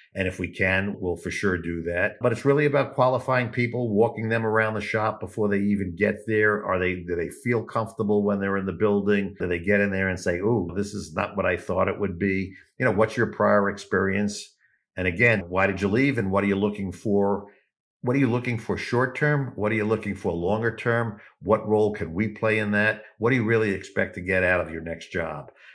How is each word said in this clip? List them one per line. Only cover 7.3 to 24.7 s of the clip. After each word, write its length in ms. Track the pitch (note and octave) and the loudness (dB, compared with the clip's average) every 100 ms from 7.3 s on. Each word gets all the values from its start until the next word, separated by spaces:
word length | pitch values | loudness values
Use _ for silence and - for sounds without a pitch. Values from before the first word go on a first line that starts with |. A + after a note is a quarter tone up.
| - A#2+ A#2 | -4 -2 -2
comfortable 600 | A#2 A#2 G#2+ - G#2+ G#2 | 0 -4 -4 -2 0 2
when 160 | G#2 G2+ | 2 0
they're 180 | G2 G2 | 0 -2
in 80 | F#2+ | -2
the 60 | |
building? 640 | E2+ G#2+ G2+ G2 G2+ G2 - | 0 2 2 2 2 0 -4
Do 80 | F2 | -4
they 120 | F2 | -2
get 200 | F2+ G2+ | 2 2
in 120 | G2+ | 2
there 180 | F#2+ F#2+ | 0 0
and 100 | F2+ | 0
say, 180 | F#2 F2 | -2 0
"Ooh, 340 | G#2 A#2 E2+ F2+ | 0 0 -2 -4
this 180 | G2+ | -6
is 200 | G2+ - F#2+ | -6 -8 -4
not 200 | F#2+ G2+ | -4 0
what 120 | F2+ | 0
I 100 | F2 | 0
thought 300 | - F2+ F#2+ | -2 0 0
it 120 | F#2+ | 0
would 200 | G2 F2 | -4 0
be"? 340 | G2 F#2+ F#2+ - _ - | 0 0 -4 -10 _ -2
You 80 | B2+ | 0
know, 60 | |
what's 260 | G2+ A2 B2 | 2 0 0
your 100 | G#2 | -2
prior 400 | - G#2 G#2 G2+ | 2 4 4 2
experience? 880 | G2+ - F#2+ F#2+ G2 G#2 - - _ _ _ _ - | -2 -2 0 2 0 -2 -4 -14 _ _ _ _ -4
And 120 | F#2 | -2
again, 380 | E2+ A#2+ G#2+ F2 | 2 2 2 0
why 160 | F#2 G2 | 0 0
did 160 | F#2+ | 2
you 60 | G2+ | 0
leave 320 | A2+ C#3 A#2 | 2 2 0
and 100 | G2 | 0
what 140 | G2 | 0
are 40 | G2+ | 2
you 80 | G2 | 2
looking 360 | G#2 G2+ F#2+ | 0 -2 -8
for? 560 | E2+ G#2+ G2+ G2 G2 - - _ _ _ _ | -6 0 2 2 0 -6 -20 _ _ _ _
What 140 | B2 C#3 | -2 2
are 40 | |
you 100 | B2+ | 2
looking 300 | B2 B2 A2 | 0 -2 -4
for 180 | - G2+ | -4 -6
short 380 | - A#2+ B2+ - | -2 0 0 0
term? 380 | D3 D3 B2+ - | 0 2 -2 -2
What 160 | G#2 | -2
are 40 | A2 | 0
you 80 | |
looking 320 | G#2 G#2+ G2+ G2+ | 0 0 -2 -4
for 160 | G2 | -2
longer 420 | E2+ F2 A2 A#2 | -2 0 0 -2
term? 460 | A2+ B2 A#2 A#2 G#2 - - | -2 0 0 0 -6 -16 -6
What 260 | F#2+ G#2 G2+ | 2 2 4
role 260 | G#2+ G#2+ | 2 2
can 200 | G#2 D#2+ | 0 -6
we 160 | E2 G#2 | -2 -2
play 300 | G#2 A2 A2 | 0 0 0
in 120 | G#2 | 2
that? 320 | G#2 G#2+ G#2+ - - | 2 2 0 -8 -2
What 140 | A2+ | 0
do 40 | C3 | 2
you 80 | |
really 280 | A2 A2+ G#2+ | 2 2 2
expect 440 | F#2 - - F#2+ F2+ | -2 -4 -4 -4 -4
to 60 | |
get 220 | F2+ F#2 | -2 2
out 180 | F#2 F2+ | 4 2
of 100 | D#2+ | 0